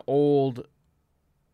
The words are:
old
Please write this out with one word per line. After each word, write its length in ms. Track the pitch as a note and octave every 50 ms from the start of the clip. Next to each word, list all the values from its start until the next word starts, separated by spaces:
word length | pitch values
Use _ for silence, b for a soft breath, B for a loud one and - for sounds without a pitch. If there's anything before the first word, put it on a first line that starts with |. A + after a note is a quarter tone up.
| - -
old 600 | C3 C#3+ D3 D3 C#3+ C#3+ C3+ C3+ B2 B2 - - _ _ _ _ _ _ _ _ _ _ _ _ _ _ _ _